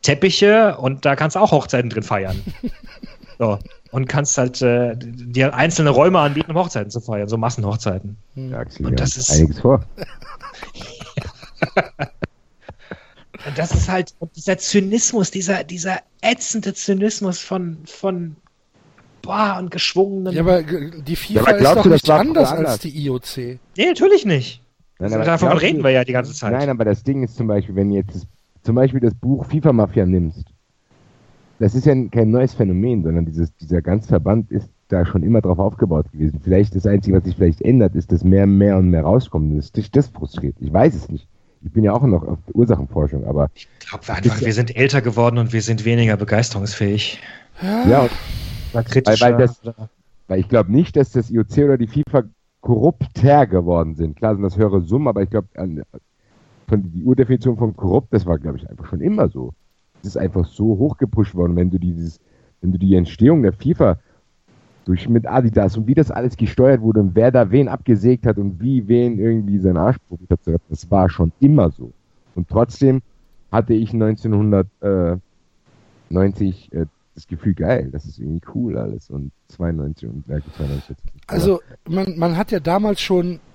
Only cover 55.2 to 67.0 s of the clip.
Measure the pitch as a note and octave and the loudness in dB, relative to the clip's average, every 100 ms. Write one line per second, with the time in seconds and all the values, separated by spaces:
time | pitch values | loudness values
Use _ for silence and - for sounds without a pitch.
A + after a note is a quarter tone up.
55.2 | F#2+ G#2+ - - F#2 D#2 - - _ _ | -2 -2 -6 -10 -8 -8 -12 -20 _ _
56.2 | _ _ _ _ - A2 F#2 E2+ F#2 B2+ | _ _ _ _ -2 -2 -2 -4 0 2
57.2 | B2 B2 B2 A#2 A#2 G2 F#2 G#2 - A2+ | 2 2 0 0 -2 -2 0 0 2 -2
58.2 | F#2 D#2+ D2+ C2+ - - - F2 A2 G#3+ | 0 -2 -2 -10 -12 -16 -10 -4 -2 0
59.2 | D3+ - B1 - _ _ _ _ G2 - | 0 -2 -12 -14 _ _ _ _ -10 -4
60.2 | F#2 F#2+ E2+ - G#2+ G2 B2+ - A#2 - | -4 -2 -4 -2 -2 0 -2 -2 -4 0
61.2 | G2+ F2+ F2 F2 F2+ F2+ F2+ E2+ E2 D#2 | -2 0 -2 0 0 -2 -4 -4 -8 -10
62.2 | _ _ _ _ F2+ F2+ F#2+ F#2+ E2+ - | _ _ _ _ -4 0 2 2 2 2
63.2 | A2+ E3 G#2+ - C3 E3 B2+ F2 _ _ | 4 6 2 0 -2 2 2 2 _ _
64.2 | _ _ _ _ _ _ - F#2 A2+ A#2 | _ _ _ _ _ _ -2 -2 2 0
65.2 | A2+ B2+ A#2+ A2 G2 A2 G#2+ C#3 D3+ - | 2 0 2 2 0 -2 0 2 2 0
66.2 | B2 - G#2+ - B2+ C3 A2 G#2+ | -6 -2 -4 2 4 4 4 2